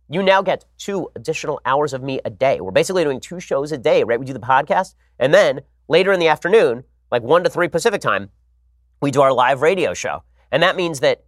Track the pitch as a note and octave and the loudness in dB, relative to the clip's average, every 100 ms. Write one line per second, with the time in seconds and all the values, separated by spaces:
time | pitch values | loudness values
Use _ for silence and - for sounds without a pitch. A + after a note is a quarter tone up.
0 | - D#3+ F#3+ F#3+ F#3+ C#3+ _ - - G3 | -8 -2 2 2 0 -4 _ -16 -8 -8
1 | - - A#2 D#3 D3+ C#3+ B2 C#3 D3 C3 | -8 -10 -8 -8 -8 -6 -2 0 0 -4
2 | C3+ - - G2 C3 A2 F#2 A2+ E3 F#3 | -8 -8 -8 -2 0 0 0 0 0 0
3 | D3 C3 - E3+ - C#3 D3 D3 D3+ D#3+ | 0 -2 -8 -14 -4 -4 -4 -2 2 2
4 | A2 A#2+ C3+ C3 A#2 C3 D3 F#3 F#3+ _ | 2 -2 -4 -6 0 0 2 -2 -4 _
5 | _ - C3 F#3 D#3+ C#3 - _ - D#3+ | _ -4 4 4 4 0 -8 _ 0 2
6 | F#3+ F#3 D#3+ D3 E3+ A3 D3+ A#2+ - _ | 2 2 2 2 2 4 4 0 -8 _
7 | _ A#2+ A#2 E3+ F3 D#3+ F3 E3+ A3+ G3+ | _ -4 2 2 2 -2 -2 -2 -2 0
8 | B2 G2 G2 _ _ _ _ _ _ _ | -2 -4 -6 _ _ _ _ _ _ _
9 | C#3+ C3+ C3+ B2+ B2 C3+ D#3 F#3+ A2 F2 | -2 2 4 4 2 2 2 2 -2 -4
10 | G2 D2 - _ _ C#3 F3+ E3 E3+ C#3+ | -8 -8 -12 _ _ 0 0 0 -4 -2
11 | C#3+ B2 | -2 -2